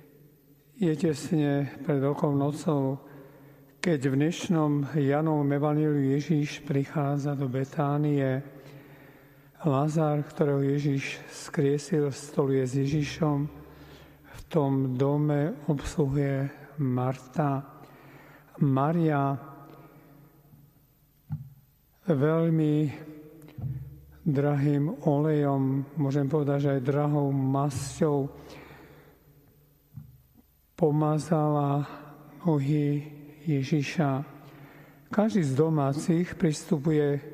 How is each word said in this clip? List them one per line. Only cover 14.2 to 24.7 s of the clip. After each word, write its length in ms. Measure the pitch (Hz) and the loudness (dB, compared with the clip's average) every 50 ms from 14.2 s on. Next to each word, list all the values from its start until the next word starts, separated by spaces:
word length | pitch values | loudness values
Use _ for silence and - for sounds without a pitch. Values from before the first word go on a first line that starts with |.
| - | -20
V 120 | - - - - - | -20 -20 -20 -8 -2
tom 480 | - 160 139 139 135 135 135 131 127 127 | 0 2 2 2 2 2 0 0 0 0
dome 640 | 139 139 147 147 151 147 147 143 147 170 254 247 - - | 2 2 2 2 2 2 2 0 0 -2 -4 -4 -2 -2
obsluhuje 800 | 147 139 - - - - 147 135 139 147 139 139 139 135 139 139 - - - - - 156 139 | -2 -2 -4 -4 -2 0 0 0 0 0 0 0 0 -2 -4 -4 -8 -12 -20 -12 -6 -4 -2
Marta. 800 | 127 123 127 127 131 131 - - - - 165 151 139 139 135 143 - - - - - - - - - - - - - - - - - - - | 0 0 0 0 -2 -4 -6 -10 -8 -4 -2 0 0 -2 -4 -6 -10 -16 -20 -20 -20 -20 -20 -20 -20 -20 -20 -20 -20 -20 -20 -20 -10 -4 0
Maria 800 | 156 139 131 131 139 156 165 175 165 156 147 139 139 139 139 127 - - - - - - - - - - - - - - - - - - - - - - - - - - _ _ _ _ _ _ _ _ _ _ _ - - - - - - - _ _ _ _ _ _ _ _ - 190 | 2 2 4 4 2 2 2 2 2 2 2 2 2 0 -2 -4 -6 -14 -20 -20 -20 -20 -20 -20 -20 -20 -20 -20 -20 -20 -20 -20 -20 -20 -20 -20 -20 -20 -20 -20 -20 -20 _ _ _ _ _ _ _ _ _ _ _ -12 -12 -12 -12 -14 -20 -20 _ _ _ _ _ _ _ _ -2 0
veľmi 960 | 156 127 143 156 160 165 165 165 160 160 156 151 151 151 156 139 - - - - - - - - - - - - - - - - - - - - - - - - - - | 2 4 4 2 4 4 2 4 4 4 4 4 4 2 2 0 -2 -6 -14 -16 -18 -18 -20 -20 -20 -20 -20 -18 -12 -10 -8 -8 -8 -10 -12 -16 -18 -20 -20 -20 -14 -4
drahým 800 | - 170 135 139 143 147 147 139 139 147 | -2 0 2 2 4 2 2 4 4 4